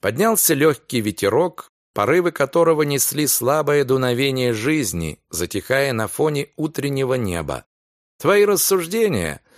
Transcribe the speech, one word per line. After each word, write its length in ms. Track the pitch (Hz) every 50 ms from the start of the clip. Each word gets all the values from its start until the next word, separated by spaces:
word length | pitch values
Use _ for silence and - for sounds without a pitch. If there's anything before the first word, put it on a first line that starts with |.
Поднялся 540 | - 98 107 127 202 226 226 - - - 160
легкий 460 | 135 147 160 139 - _ _ - 120
ветерок, 680 | 107 104 - - - 98 104 135 175 180 - - - _ _ _ _ _
порывы 400 | _ - 101 110 151 180 175 175
которого 500 | 160 - 143 127 - 170 170 165 165 151
несли 440 | 156 147 143 135 - - - 147 151
слабое 580 | 131 - - 120 123 143 156 151 139 147 147 139
дуновение 680 | 123 131 131 127 123 123 120 139 139 131 131 127 123
жизни, 680 | 117 107 107 139 156 156 135 92 85 85 82 78 - _ _ _
затихая 640 | - 82 87 87 - 101 - - 127 135 139 139
на 160 | 123 113 110 101
фоне 400 | - - 147 156 151 143 - - _
утреннего 580 | - 151 156 151 - 131 143 139 135 135 123 131
неба. 500 | 127 117 95 87 85 80 69 69 60 _ _ _ _ _ _ _ _ _ _ _ _
«Твои 260 | - 147 196 208 208
рассуждения 960 | 202 202 - - - 196 185 170 165 190 226 220 208 160 101 85 78 71 - _ _ _